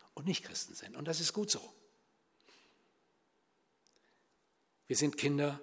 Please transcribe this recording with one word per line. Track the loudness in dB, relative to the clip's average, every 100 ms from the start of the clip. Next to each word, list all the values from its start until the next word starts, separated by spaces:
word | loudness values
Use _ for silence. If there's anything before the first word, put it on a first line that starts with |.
| -16
und | -6 -2
nicht | -2
Christen | -2 -8 -8
sind. | -10 -12 -8
Und | -2
das | 0
ist | 0
gut | 0 2
so. | 0 -2 -20 -20 _ _ _ _ _ _ -20 -20 _ _ _ _ _ _ _ _ _ _ _ _ _ _ _ _ _ _ _ _ _ 0
Wir | 2
sind | 2 2
Kinder | 2 4 2 0